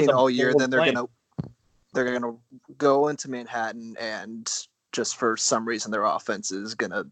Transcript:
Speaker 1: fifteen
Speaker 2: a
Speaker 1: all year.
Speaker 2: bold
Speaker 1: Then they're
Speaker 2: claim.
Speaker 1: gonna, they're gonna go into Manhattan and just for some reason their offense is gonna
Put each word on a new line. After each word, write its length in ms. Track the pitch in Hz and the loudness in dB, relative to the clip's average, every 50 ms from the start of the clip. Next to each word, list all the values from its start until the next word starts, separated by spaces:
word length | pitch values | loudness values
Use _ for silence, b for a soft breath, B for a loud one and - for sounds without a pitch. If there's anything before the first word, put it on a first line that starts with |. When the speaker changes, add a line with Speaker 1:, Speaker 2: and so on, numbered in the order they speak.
Speaker 1:
fifteen 80 | 151 151 | 8 8
Speaker 2:
a 60 | 135 | 6
Speaker 1:
all 120 | 127 131 131 | 6 6 4
year. 220 | 123 123 123 123 | 4 4 4 4
Speaker 2:
bold 100 | 135 147 | 4 4
Speaker 1:
Then 80 | 131 127 | 4 4
they're 120 | 131 131 | 4 4
Speaker 2:
claim. 120 | - 151 123 | 4 4 2
Speaker 1:
gonna, 140 | 123 123 - _ _ _ _ - - - - - _ _ _ _ _ _ _ - | 0 -2 -4 _ _ _ _ -12 -12 -12 -12 -12 _ _ _ _ _ _ _ -2
they're 260 | 135 123 123 123 123 | 0 0 0 0 -2
gonna 160 | 120 120 117 117 _ _ 131 127 _ - 139 | -4 -4 -8 -10 _ _ -20 -20 _ -16 -6
go 300 | 135 147 139 139 139 147 | 2 4 4 6 6 4
into 200 | 151 147 - - | 2 0 -4 -6
Manhattan 720 | 143 127 123 120 120 123 120 113 110 107 117 113 113 110 - | -8 -8 -8 -8 -8 -6 -4 -4 -4 -6 -10 -12 -12 -10 -8
and 480 | 117 110 107 98 90 110 113 113 113 - - - - _ _ _ _ - | -8 -6 -6 -8 -10 -10 -12 -10 -8 -6 -6 -8 -8 _ _ _ _ -8
just 240 | - - 113 - - | -4 -4 -2 -2 -2
for 200 | - 127 113 110 | -2 0 0 0
some 320 | - - - 135 113 113 | 0 0 0 0 0 0
reason 220 | 117 117 107 - 107 | -2 -4 -4 -4 -4
their 140 | 107 104 104 | -2 0 0
offense 460 | 107 - - - - 107 98 104 - | 0 0 -2 -4 -4 -6 -6 -4 -6
is 240 | 95 98 104 110 113 | -6 -6 -8 -8 -6
gonna 300 | 110 110 92 92 101 87 69 | -6 -6 -4 -4 -6 -6 -8